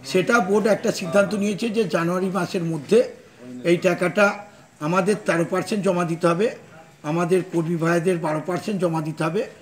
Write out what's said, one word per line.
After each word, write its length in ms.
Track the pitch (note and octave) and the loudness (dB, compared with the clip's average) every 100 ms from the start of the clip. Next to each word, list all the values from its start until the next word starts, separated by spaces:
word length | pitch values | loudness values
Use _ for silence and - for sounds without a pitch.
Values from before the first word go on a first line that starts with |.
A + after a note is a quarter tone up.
সেটা 360 | - F#3 F3+ A#3+ | 0 0 4 2
বোর্ড 260 | F#3 G#3 G#3+ | 4 2 2
একটা 260 | G3+ A3 | 0 0
সিদ্ধান্ত 420 | - F3+ G3 F#3+ | -4 0 2 2
নিয়েছে 340 | G3+ G3+ F#3+ A#3 | 0 -2 -2 -2
যে 160 | G#3 | -2
জানুয়ারি 460 | F#3+ F3 E3+ F3+ F#3+ | 0 0 0 0 -2
মাসের 340 | F3+ D#3+ F#3+ | -2 -4 -4
মধ্যে 480 | E3 D#3+ B2+ A3+ - - - - B2 B2 | -4 -6 4 4 4 -6 -20 -20 -16 -4
এই 120 | E3+ F3 | 0 2
টাকাটা 680 | F#3 G#3 F3 D#3 D3+ - - - - _ | 2 0 0 4 2 2 -14 -20 -20 _
আমাদের 360 | D3+ F3+ F#3 G3+ - | 0 2 2 0 0
তেরো 180 | E3 | 0
পার্সেন্ট 400 | E3 F#3 - G#3+ | 0 -2 -2 0
জমা 200 | F#3+ F3 | 2 0
দিতে 220 | E3+ E3 E3+ | 0 2 2
হবে, 240 | E3+ A#3 - - - - - | 2 0 -4 -18 -20 -20 -12
আমাদের 400 | D3 E3 F3 F#3 E3 | -4 -2 2 0 0
কর্মী 240 | E3+ D#3+ E3+ | -2 -2 0
ভাইদের 420 | E3 E3+ E3+ E3+ | 2 2 0 0
বারো 220 | D#3 D#3 E3 | -2 -4 -4
পার্সেন্ট 340 | F3 - G3 | -4 -4 -2
জমা 200 | F3 D#3+ | -2 -2
দিতে 240 | D#3 D#3 | -4 -4
হবে। 220 | E3 F#3 - - | -2 -2 -6 -10